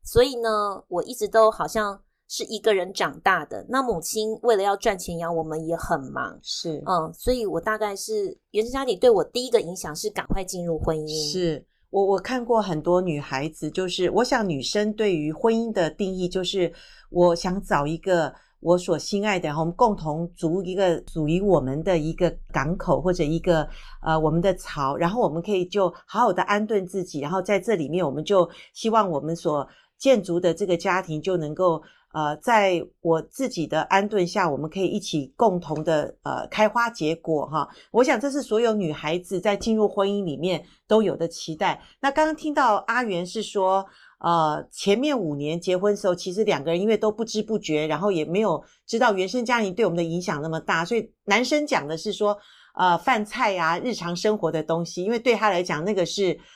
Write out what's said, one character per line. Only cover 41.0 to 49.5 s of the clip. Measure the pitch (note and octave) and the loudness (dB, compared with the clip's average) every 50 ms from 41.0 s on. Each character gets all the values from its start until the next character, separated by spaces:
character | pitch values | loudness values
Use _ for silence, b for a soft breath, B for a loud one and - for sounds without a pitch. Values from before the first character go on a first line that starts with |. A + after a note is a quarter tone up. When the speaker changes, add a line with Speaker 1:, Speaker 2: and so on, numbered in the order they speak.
Speaker 2:
有 | A3 F#3+ C#3+ | 4 2 0
的 | - E3 E3 | -2 -4 -6
期 | - - - - D#3+ | -6 -8 -10 -10 -6
待。 | D#3 G3+ F3+ D3 - B B B B | -2 -2 -2 -2 -4 B B B B
那 | - C4+ | -2 0
刚 | C#4 C#4+ D#4 | 2 2 2
刚 | D#4 D#4+ | 2 0
听 | D#4 D#4+ D#4 D4 | -2 -4 -4 0
到 | D4+ C#4 A#3+ G#3 G3+ - - | 2 4 4 4 2 0 -2
阿 | A3+ A#3+ B3 | -2 -2 0
元 | A3+ F#3+ E3+ F3+ | 0 -2 -2 -4
是 | F3+ - A3 | -4 -6 -6
说， | G3+ - - G#3 F#3+ F#3 F#3+ F#3+ F#3+ F#3+ B B B B B B | -6 -4 -2 0 2 4 4 2 0 -2 B B B B B B
呃， | - E3+ E3+ E3+ D#3+ D#3 D3+ D3+ D3+ - | 0 2 2 4 4 2 0 -2 -6 -10
前 | - - - G3 G3+ A3+ | -12 -4 0 2 2 2
面 | C4 D4+ D4 B3 | 2 0 0 0
五 | G3 D#3 D3 | -2 -2 -4
年 | C#3 C#3+ D3 D#3+ F3 | -4 -2 -2 -4 -4
结 | E3+ F#3+ F3+ F3+ | -2 0 0 2
婚 | F#3 G#3 G#3 | 2 2 0
的 | G3+ | 2
时 | - G3 | 0 0
候， | F3+ | 0
其 | F3+ - F#3+ | 0 -2 -4
实 | F3 G3 A3 | -2 -2 0
两 | G3+ F#3 C#3+ C#3 | 2 0 0 0
个 | D#3 | 0
人 | E3 F3 | -2 0
因 | F#3+ A3 | 2 2
为 | A3+ G#3+ | 2 2
都 | A3 G#3+ | 2 0
不 | G#3+ - A3+ | 0 -2 -4
知 | A3 - G#3+ G#3+ | -6 -4 -4 -4
不 | G#3+ A3 G#3 | -2 -4 -4
觉， | - - D#3 D3+ D3+ D#3 | -2 0 0 0 0 0
然 | D#3 D3+ | -2 0
后 | F3+ G#3 | 0 0
也 | G3 E3 D3+ | 0 0 0
没 | D3 E3 G3 | -2 0 0
有 | A3 G#3 D#3+ C#3 b b b b b | 2 2 0 -2 b b b b b
知 | b - A3+ | b 0 2
道 | B3+ A#3+ G3+ | 4 4 4
原 | F#3 F#3 F#3+ | 2 0 -2
生 | F3+ B3+ A#3+ | -2 -2 -2
家 | A3+ | 0